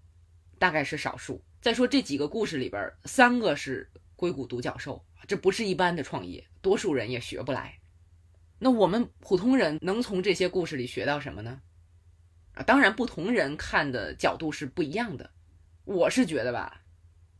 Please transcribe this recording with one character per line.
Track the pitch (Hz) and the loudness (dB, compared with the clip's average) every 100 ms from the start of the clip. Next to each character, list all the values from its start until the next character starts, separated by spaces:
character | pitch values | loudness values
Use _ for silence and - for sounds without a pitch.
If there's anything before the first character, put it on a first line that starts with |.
| _ _ _ _ _ - | _ _ _ _ _ 0
大 | 185 | 2
概 | 156 | 2
是 | 135 151 | -2 -4
少 | - - | -6 -8
数。 | - - _ _ | -10 -12 _ _
再 | - | -2
说 | 240 247 | 2 4
这 | 277 | 2
几 | - 277 | 0 -2
个 | 147 | -2
故 | 226 | -2
事 | 190 151 | -2 -4
里 | 113 | -4
边， | 101 - - | -6 -8 -10
三 | - - 240 247 | -4 6 6 6
个 | 202 143 | 0 0
是 | 139 127 - - _ - | -4 -8 -10 -20 _ -4
硅 | 175 | -4
谷 | 139 120 | -4 -6
独 | 123 | -6
角 | 131 - | -6 -8
兽， | 147 - - _ - | -10 -12 -14 _ -6
这 | |
不 | 202 185 | 0 2
是 | 190 | 2
一 | 208 | -2
般 | 175 180 170 | 2 2 2
的 | |
创 | 127 135 90 | -4 -8 -8
业， | - - - | -14 -18 -4
多 | 190 208 | 2 2
数 | 196 | 2
人 | 135 107 | 0 -2
也 | 123 | -6
学 | - - | -8 -8
不 | 123 | -6
来。 | 127 - - _ _ _ _ _ _ _ - | -6 -6 -16 _ _ _ _ _ _ _ -2
那 | 254 | 2
我 | 233 180 | 6 4
们 | 220 - - | 4 -2 -6
普 | - 185 | 0 2
通 | 233 262 | 4 4
人 | 160 151 | 4 0
能 | 170 214 | -2 -2
从 | 247 185 | 0 0
这 | 185 | 0
些 | 170 180 | 2 2
故 | 185 160 | 0 -2
事 | 143 | -4
里 | 120 | -6
学 | - 117 | -4 -2
到 | 147 | -2
什 | 139 | -6
么 | 104 | -10
呢？ | 113 131 - _ _ _ _ _ _ _ _ | -12 -12 -18 _ _ _ _ _ _ _ _
啊， | - | -6
当 | 269 262 | 4 6
然 | 349 | 6
不 | - 240 | 4 -4
同 | - 185 | -4 0
人 | 233 139 151 | 2 0 -2
看 | - 190 143 | -2 0 0
的 | 123 82 | -4 -6
角 | - - - | -2 -2 0
度 | 160 | -6
是 | - 139 | -6 -8
不 | - | -4
一 | 147 | -2
样 | 185 233 131 | -2 -6 -8
的。 | - _ _ _ _ _ | -14 _ _ _ _ _
我 | - 190 175 | -6 2 2
是 | 254 202 | 4 2
觉 | 143 | 0
得 | 123 | -2
吧， | 117 - - _ _ - _ _ _ | -4 -8 -12 _ _ -20 _ _ _